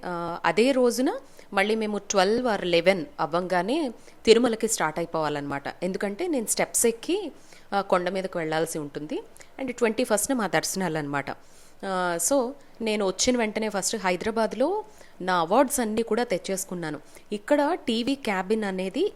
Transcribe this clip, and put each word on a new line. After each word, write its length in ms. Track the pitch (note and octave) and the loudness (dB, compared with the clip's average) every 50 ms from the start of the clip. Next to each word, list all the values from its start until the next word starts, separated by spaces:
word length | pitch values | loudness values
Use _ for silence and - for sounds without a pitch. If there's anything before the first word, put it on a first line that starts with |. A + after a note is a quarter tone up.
| - | -6
ఆ, 340 | F3+ F3 E3+ E3+ E3+ E3+ - - | -8 -6 -6 -6 -6 -6 0 0
అదే 260 | E3+ E3 G#3 A#3 C4+ | 2 4 6 6 6
రోజున 420 | C#4 B3+ B3 A#3+ G#3+ A3 B3+ D#4+ A#4 C#5 - - - - - - G3+ | 6 4 4 2 2 2 0 0 0 -2 -8 -16 -20 -20 -14 -4 0
మళ్ళీ 220 | G3 G3 G#3+ A3+ | 0 2 2 0
మేము 220 | A3 G#3+ G#3+ G#3 G3+ | 0 0 -2 -4 -4
ట్వెల్వ్ 500 | - - - G3 F#3 G3 A3 B3 B3 A#3+ | -4 0 2 4 4 4 4 2 2 0
or 160 | G3+ F#3+ F3+ | 0 0 0
లెవెన్ 420 | F3 E3+ E3+ E3 F#3 G3 F3+ C#3+ - - - | 2 2 4 6 6 4 4 0 -8 -4 -4
అవ్వంగానే 720 | D#3+ D3 D#3+ F3 F#3 E3+ F#3 F3+ F3 G#3 C4+ E4+ D#4 B3 A3 - - - - - - | -4 0 0 0 0 2 0 0 0 0 0 0 0 -2 -4 -8 -18 -20 -16 -2 6
తిరుమలకి 420 | A#3 G#3+ A3+ B3 B3 A3 G#3+ A3+ G#3+ | 6 6 8 6 2 0 0 -2 -2
స్టార్ట్ 320 | - - F3 D#3 D#3 F3 | 0 0 0 -2 -2 -2
అయిపోవాలన్నమాట. 640 | E3+ - - D#3+ D#3 D3 D3 C#3+ C#3+ C#3+ C#3+ C#3 - C3 - - F3 | -6 -2 -2 -2 0 0 -2 -2 -4 -4 -6 -6 -6 -8 -8 -6 -6
ఎందుకంటే 440 | F#3 F#3 F#3+ G#3+ G3 G3+ - F4 F#4 | -4 -4 -2 -4 -4 -4 -4 -4 -2
నేను 180 | D4+ B3+ G#3+ | -2 -2 -2
స్టెప్స్ 400 | - - - F3+ - - - - | -2 -2 -2 -2 -2 0 0 2
ఎక్కి, 460 | A#3 A3+ A#3 - - E4+ G#4+ G4 C#4 - - - - - - - - G#3 | 2 0 0 -4 -4 -4 -4 -4 -6 -10 -14 -20 -20 -20 -20 -12 -4 -2
ఆ, 80 | G3+ | -2
కొండ 280 | F#3+ - G3+ F3+ F3 F3+ | 0 2 0 2 2 0
మీదకి 280 | G3 F#3+ F#3 F#3 - F3+ | -4 -4 -4 -4 -4 -4
వెళ్ళాల్సి 420 | D#3+ D#3 D#3 D#3 E3 E3 - E3 | -4 -2 0 0 0 -2 -2 -6
ఉంటుంది. 440 | D3 C#3+ - D3 D3 D#3 C#4 G4+ - - - - - - - - | -8 -8 -8 -10 -8 -6 -8 -8 -8 -10 -20 -20 -20 -18 -12 -10
And 160 | C4+ B3 A#3+ - | -8 -8 -4 -2
ట్వంటీ 260 | A#3+ A3 A3 B3+ B3+ | 0 0 0 0 0
ఫస్ట్న 300 | - A3 G3+ - - C#4 | 0 2 0 0 0 0
మా 140 | A#3+ G#3 F3 | 0 0 0
దర్శనాలు 500 | - D#3 D#3 - - F#3+ F#3+ E3+ D#3 D#3 | 0 0 0 0 -4 -2 -2 -2 -2 -4
అనమాట. 340 | D3 C#3 C#3+ C#3 C3+ C3+ - - - - - - - - - - - | -4 -2 -4 -4 -4 -6 -10 -12 -14 -20 -20 -20 -20 -20 -18 -12 -8
ఆ, 320 | G3 F#3+ F#3 F3+ F3 E3+ E3+ - - | -4 -2 -2 0 0 -2 0 0 2
so 200 | C#4 C#4 A#3 A#3+ C#4 - - - - - | 2 2 2 0 -4 -10 -18 -20 -12 -6
నేను 260 | A3+ A3 G#3+ G#3 G3+ F#3 | -2 -2 0 0 0 0
వచ్చిన 300 | F3+ - - B3+ B3 A#3+ | 0 0 2 2 2 2
వెంటనే 320 | A3 G#3+ G#3 A3 A3 G#3+ | 0 0 -2 -2 -4 -2
ఫస్ట్ 260 | G3+ G3 - - - | -4 -2 -4 -2 -4
హైదరాబాద్లో 880 | A3 F#3+ F#3 F3+ E3+ - A3 G#3+ A3+ A3 G#3+ G#3 G#3 C4 D#4+ G4 G#4+ G#4 - - - - - - - | -2 0 0 0 0 -2 -2 0 0 0 0 0 0 0 0 0 -2 -6 -10 -16 -20 -20 -20 -12 -6
నా 180 | F3 F#3 F#3 F3 | -2 0 2 2
అవార్డ్స్ 400 | E3 D#3+ G3+ B3+ D4 A#3+ - B3+ | 2 4 6 4 4 4 2 -2
అన్నీ 240 | A#3+ G#3+ G#3+ A#3 A3+ | -2 0 0 -2 0
కూడా 200 | - G#3+ A#3 A#3+ | 0 0 0 0
తెచ్చేసుకున్నాను. 760 | - F#3 E3+ - - G3 F#3 - - F#3 F3 E3 D#3 D3 C#3 - - - - - - | 0 -2 -4 -2 -4 -4 -4 -4 -6 -6 -6 -6 -6 -6 -8 -10 -16 -20 -20 -12 -10
ఇక్కడ 420 | G#3 G3+ - - D4 D4 C#4+ D4 - | -10 -8 0 2 2 4 4 2 0
టీవీ 420 | - - - A3 A3+ A#3+ B3+ C#4 | -2 -2 -2 -2 0 0 -2 -2
క్యాబిన్ 480 | C#4 - A3 G3 F#3 F#3 F#3 A3 A3+ G#3+ | -2 -2 -4 -2 -2 0 0 0 0 0
అనేది 500 | G3 F#3 F#3 F#3 F#3+ - C#4 F#4 G#4+ - | -2 -2 -2 -4 -4 -2 -2 -2 -2 -2